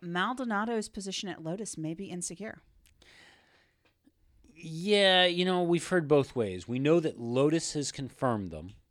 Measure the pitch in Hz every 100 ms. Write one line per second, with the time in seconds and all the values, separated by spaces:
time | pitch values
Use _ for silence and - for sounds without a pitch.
0 | 175 175 202 254 247 202 220 233 214 -
1 | 190 185 202 - 160 190 208 - 156 170
2 | 190 175 175 170 196 - _ _ _ _
3 | _ - - _ _ _ _ _ _ _
4 | 285 _ _ _ _ 156 170 160 185 208
5 | 196 185 180 175 180 180 175 170 - 185
6 | 147 147 135 - 107 92 85 123 143 170
7 | 156 - 117 123 143 165 - 156 139 -
8 | 131 - 135 113 92 78 90 - _